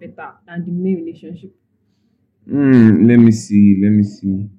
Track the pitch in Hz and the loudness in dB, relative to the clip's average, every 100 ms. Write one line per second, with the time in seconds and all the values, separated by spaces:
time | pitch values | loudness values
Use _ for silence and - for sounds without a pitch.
0 | 175 - 147 _ _ 175 175 175 185 180 | -20 -20 -20 _ _ -14 -10 -8 -6 -6
1 | 165 - 160 175 190 _ _ _ _ _ | -10 -16 -20 -20 -20 _ _ _ _ _
2 | _ _ _ _ - 139 139 127 113 98 | _ _ _ _ -18 -10 0 4 4 4
3 | 113 120 117 110 - 104 101 95 101 107 | 4 4 4 2 -2 2 2 2 0 0
4 | 101 - 98 98 104 | -2 -6 -8 -8 -10